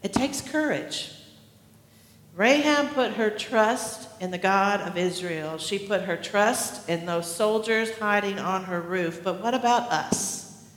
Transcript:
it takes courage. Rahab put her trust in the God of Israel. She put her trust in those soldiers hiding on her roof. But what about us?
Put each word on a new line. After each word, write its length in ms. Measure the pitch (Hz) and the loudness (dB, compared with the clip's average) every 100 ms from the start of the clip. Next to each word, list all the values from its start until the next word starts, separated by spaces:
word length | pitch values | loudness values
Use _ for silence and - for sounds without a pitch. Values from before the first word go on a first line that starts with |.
it 100 | 196 | 0
takes 280 | 208 269 - | 0 -2 -4
courage. 720 | - 302 302 151 - - - - - - - - - - - - - - - | -4 -2 0 -2 -4 -8 -8 -14 -20 -20 -20 -20 -20 -20 -20 -20 -20 -20 -20
Rahab 580 | 170 220 285 294 294 285 | 2 6 6 6 2 2
put 200 | 262 233 | 0 0
her 180 | 202 214 | 2 0
trust 800 | 208 - 240 214 247 - - - - | 0 0 4 4 2 -4 -8 -14 -8
in 100 | 185 | -6
the 80 | 180 | 0
God 420 | 185 196 196 202 | 2 4 4 2
of 160 | 175 175 | -2 0
Israel. 640 | 180 175 180 160 156 160 | 0 0 -4 -4 -4 -6
She 200 | - 196 | -4 -4
put 240 | 196 202 | 0 -2
her 140 | 185 170 | 0 -4
trust 720 | - 202 214 254 - - - | 0 4 4 2 -4 -6 -4
in 180 | 170 175 | -4 0
those 260 | 170 170 | -2 -2
soldiers 580 | - 214 220 220 220 226 226 | 0 2 2 2 0 0 -2
hiding 400 | 214 208 202 196 | 2 2 2 -2
on 260 | 170 190 | -2 -2
her 160 | 185 175 | -2 -4
roof. 420 | 170 185 170 165 | -2 -2 -2 -2
But 200 | 190 180 | -4 -2
what 120 | 226 | 0
about 360 | 247 240 240 240 | 2 4 2 2
us? 760 | 156 - - - - - - - | -2 0 -2 -2 -6 -12 -20 -20